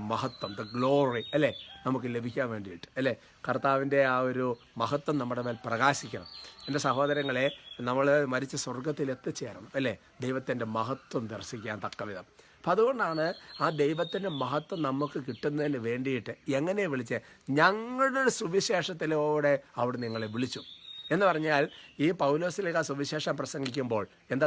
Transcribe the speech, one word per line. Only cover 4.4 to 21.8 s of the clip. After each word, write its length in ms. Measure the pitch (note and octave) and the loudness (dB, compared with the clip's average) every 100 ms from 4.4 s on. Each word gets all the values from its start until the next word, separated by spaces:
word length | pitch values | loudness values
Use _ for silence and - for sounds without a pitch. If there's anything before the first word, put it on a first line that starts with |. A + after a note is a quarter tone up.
| B2+ A#2 - A#2+ | 0 -2 -8 -4
മഹത്വം 340 | A2+ C#3+ D#3 D3+ | 0 0 0 0
നമ്മുടെ 200 | B2 B2 A#2+ | 0 -2 -2
മേൽ 100 | A#2 A#2+ | -4 -2
പ്രകാശിക്കണം. 600 | A2+ C3+ C3+ B2 G2+ F2 - - - - | 2 4 4 -2 -10 -10 -16 -18 -12 -4
എൻ്റെ 140 | C#3+ C#3+ | 0 2
സഹോദരങ്ങളെ, 600 | B2+ C#3+ D3 C#3 B2+ C#3 - - - A#2+ | 2 2 2 0 0 0 -2 -12 -8 -2
നമ്മൾ 180 | B2+ C#3+ D3 C#3+ | 2 6 4 4
മരിച്ച 240 | B2+ C3+ D3 | 0 -2 -4
സ്വർഗത്തിൽ 460 | - B2 C#3+ D3 C#3 | -6 -4 -4 -2 -2
എത്തിച്ചേരണം, 560 | B2+ - D3 A#2+ F#2+ A2 C#3 | -4 -6 -6 -8 -10 -8 -2
അല്ലേ, 160 | C3 G2+ - - | -2 -2 -10 -6
ദൈവത്തിൻ്റെ 420 | B2 C3 B2 B2 A2+ A2 | -4 -2 -2 -2 -2 0
മഹത്വം 480 | A2+ C3 - D3+ A2+ | -2 -4 -4 -4 -4
ദർശിക്കാൻ 440 | G#2+ - A#2 A2 G#2+ G#2 | -6 -8 -8 -6 -4 -4
തക്കവിധം. 400 | - G#2+ F#2 - - - - | -6 -6 -8 -12 -20 -20 -6
അപ്പം 140 | - | 0
അതുകൊണ്ടാണ് 520 | F#3 A#3 C4 F#3 D#3+ D#3+ - - - | 4 4 4 0 2 0 -2 -10 0
ആ 60 | D3+ D#3 | 2 4
ദൈവത്തിൻ്റെ 480 | C#3+ D#3+ E3+ G3 F#3+ C#3+ | 2 2 -2 -2 -4 -2
മഹത്വം 400 | B2+ D3 D3+ F#3 C#3+ | -2 -2 -4 -2 0
നമുക്ക് 300 | C3+ D3 C#3 C3 | 0 -2 -4 -6
കിട്ടുന്നതിന് 520 | A#2 D3+ D3 D3 C3+ A2+ | -4 -2 0 0 -2 -2
വേണ്ടിയിട്ട് 460 | B2 C3 B2+ G#2+ - - C3+ | -2 -2 -4 -4 -8 -2 0
എങ്ങനെയാണ് 340 | E3 G#3 F#3+ | 0 0 -2
വിളിച്ചത്? 280 | C3+ A#2+ A#2 - - - C#3 | -2 -4 -6 -8 -12 -2 4
"ഞങ്ങളുടെ 720 | E3+ G#3 A#3 B3+ C4+ C4 B3+ - | 4 4 -2 0 2 2 2 2
സുവിശേഷത്തിലൂടെ 1120 | F#3+ F#3+ F#3 F#3 D#3+ E3+ D#3 D#3 D3+ D3+ C#3+ C#3 - - | 0 0 2 0 -2 -4 -2 0 2 2 4 2 -2 -2
അവിടെ 160 | A#2+ B2 | -2 -2
നിങ്ങളെ 240 | A#2+ A2+ A2 A2+ | -4 -4 -4 -2
വിളിച്ചു" 260 | B2+ - - - - - - | -4 -4 -12 -18 -18 -14 -2
എന്ന് 100 | E3 G3 | 2 4
പറഞ്ഞാൽ 360 | D#3+ D#3 D3 E3+ - | 4 2 2 2 -2